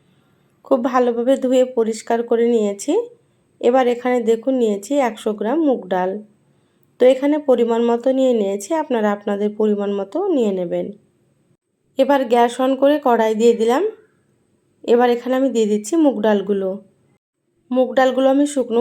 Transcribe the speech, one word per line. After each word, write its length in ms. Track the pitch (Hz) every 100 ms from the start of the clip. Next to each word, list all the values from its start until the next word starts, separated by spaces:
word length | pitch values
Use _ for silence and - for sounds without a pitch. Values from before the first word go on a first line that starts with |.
| _ _ _ _ _ _
খুব 140 | - 269 247
ভালোভাবে 440 | 247 247 233 240 269
ধুয়ে 260 | 254 254 254
পরিষ্কার 440 | 233 220 220 - 233 233
করে 160 | 226 233
নিয়েছি। 440 | 233 202 202 - 403 480 - _ _ _ _
এবার 240 | 240 262 247
এখানে 220 | 240 254 247 220
দেখুন, 260 | 226 269 262
নিয়েছি 300 | 220 202 - 285 240
একশো 220 | 214 220
গ্রাম 260 | 214 214 311 294
মুগ 140 | 226 185
ডাল। 240 | 185 185 208 - _ _ _ _ _ _ -
তো 60 | 254
এখানে 240 | 262 285 302 294
পরিমাণ 320 | 240 233 233 233
মতো 180 | 233 262
নিয়ে 200 | 262 262 233
নিয়েছি, 300 | 196 202 -
আপনারা 340 | 320 302 233 208
আপনাদের 380 | 208 208 202 208 214
পরিমাণ 320 | 214 202 202
মতো 260 | 202 196 320 403
নিয়ে 240 | 294 214
নেবেন। 340 | 185 175 175 185 208 _ _ _ _ _ _ _ _ _ -
এবার 220 | 269 277 240
গ্যাস 220 | 240 240 240
on 120 | 262 269
করে 200 | 277 302 269
কড়াই 260 | 226 220 220
দিয়ে 140 | 233 208
দিলাম। 220 | 226 269 427 - _ _ _ _ _ _ _ _
এবার 240 | - 240 247
এখানে 240 | 240 247 262
আমি 120 | 269
দিয়ে 180 | 226 208
দিচ্ছি 220 | 208 208 330
মুগ 200 | 294 208
ডালগুলো। 480 | 220 202 190 196 190 202 - _ _ _ _ _ _ _ _
মুগ 180 | 254 254
ডালগুলো 340 | 240 262 247 262
আমি 140 | 269 285
শুকনো 340 | 269 240 233